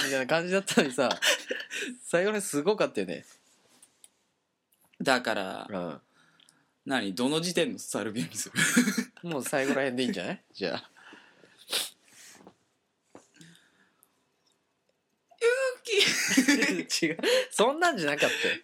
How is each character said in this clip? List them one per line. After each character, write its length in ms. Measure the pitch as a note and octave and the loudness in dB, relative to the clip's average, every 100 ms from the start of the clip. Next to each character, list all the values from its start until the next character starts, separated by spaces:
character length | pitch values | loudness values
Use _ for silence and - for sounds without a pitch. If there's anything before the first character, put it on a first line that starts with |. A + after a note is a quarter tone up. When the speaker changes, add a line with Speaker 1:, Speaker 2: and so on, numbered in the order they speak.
Speaker 1:
み 60 | C3+ | 2
た 60 | C3+ | 0
い 20 | |
な 60 | B2+ | 2
感 200 | D#3+ F3 | 0 2
じ 60 | |
だ 60 | F#3+ | 0
っ 40 | |
た 200 | G3 - | 2 2
の 60 | D#3 | 2
に 60 | |
さ、 140 | B2 B2 - - - - - - - D#4 B3 - | 2 0 2 0 0 -2 -8 -8 -8 -8 -10 -2
最 180 | F3 | 2
後 80 | G3 | 2
ね、 80 | G#3+ | 0
す 220 | G3+ C#3+ | -2 0
ご 140 | D3+ G#3 | 2 2
か 100 | D3 | 2
っ 60 | |
た 80 | A2+ | 0
よ 60 | F#2 | -4
ね。 180 | C#2 - - _ _ _ _ - _ _ _ _ _ _ _ _ _ _ - | -6 -12 -20 _ _ _ _ -20 _ _ _ _ _ _ _ _ _ _ -2
Speaker 2:
だ 200 | B2+ B2+ | 2 4
か 140 | B2 | 2
ら、 320 | G#2 F#2+ G2+ - | -2 -2 -6 -8
Speaker 1:
う 100 | G2 | -6
ん。 220 | F2 C#2+ _ _ _ _ _ _ _ _ - | -6 -8 _ _ _ _ _ _ _ _ -4
Speaker 2:
何？ 280 | C3 G2+ | -2 -2
ど 140 | F#2+ B2 | -2 0
の 120 | D#3 | 0
時 140 | E3+ | 0
点 180 | E3+ D3+ | 0 -2
の 60 | B2 | -2
サ 240 | - B2 | -6 -4
ル 80 | G#2 | -4
ビ 100 | G#2+ | -4
ア 40 | - | -6
に 80 | - | -6
す 140 | - | -6
る？ 40 | - G#3 A3+ B3 | 0 2 4 2
<laughs> 400 | G#3+ - - E3+ | 0 -4 -8 -8
Speaker 1:
も 100 | D#3 | -6
う 60 | |
最 220 | A#2 D3 C3+ | -2 0 0
後 80 | |
ら 100 | C#3+ | 0
へ 60 | C3+ | 0
ん 60 | B2 | 0
で 60 | |
い 40 | B2+ | 0
い 20 | |
ん 20 | |
じ 80 | F#2+ | -2
ゃ 40 | |
な 80 | F#2 | -4
い？ 100 | F#3 _ | -8 _
じ 140 | - F#2 | -6 -4
ゃ 100 | - | -4
あ。 140 | - _ - - - _ - _ - - - - _ - - - - - _ _ _ _ _ - - _ E2 E2+ _ _ _ _ _ _ _ _ _ _ _ _ _ _ _ _ _ - | -8 _ -20 -20 -20 _ -20 _ -8 -6 -6 -10 _ -20 -20 -20 -20 -20 _ _ _ _ _ -20 -20 _ -20 -20 _ _ _ _ _ _ _ _ _ _ _ _ _ _ _ _ _ -2
Speaker 2:
勇 1500 | A#4 B4+ C5 B4 - G4+ - - - - B3 C#4 - F#3 - | 2 2 0 -4 -2 2 2 2 0 2 4 4 2 -2 -2
気。 160 | - | 0
Speaker 1:
<laughs> 0 | D#3+ | 0
違 60 | |
う。 60 | D#3 G4+ B4+ B4+ | 0 2 2 2
そ 220 | - A3 | 2 2
ん 80 | D4 | 2
な 120 | F4 | 0
ん 60 | C4 | 0
じ 80 | D3+ | 0
ゃ 40 | |
な 60 | D3 | 2
か 100 | C#3+ | 2
っ 40 | |
た 180 | - - | 2 -2
よ。 60 | - | -2